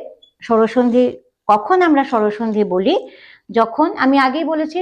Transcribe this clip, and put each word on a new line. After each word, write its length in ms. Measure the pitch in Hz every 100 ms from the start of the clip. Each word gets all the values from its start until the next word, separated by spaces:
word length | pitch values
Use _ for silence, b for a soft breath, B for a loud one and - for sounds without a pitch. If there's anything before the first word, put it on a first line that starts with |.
| - - _ _
স্বরসন্ধি, 600 | - 226 214 254 247 240 247 - _ _ -
কখন 280 | 208 208 370
আমরা 220 | 349 277
স্বরসন্ধি 600 | 269 233 214 208 226 208
বলি? 320 | 196 180 196 403 - B B B -
যখন 360 | 226 226 254 320 -
আমি 180 | 262 277
আগেই 260 | 262 277 311
বলেছি 260 | 320 311 339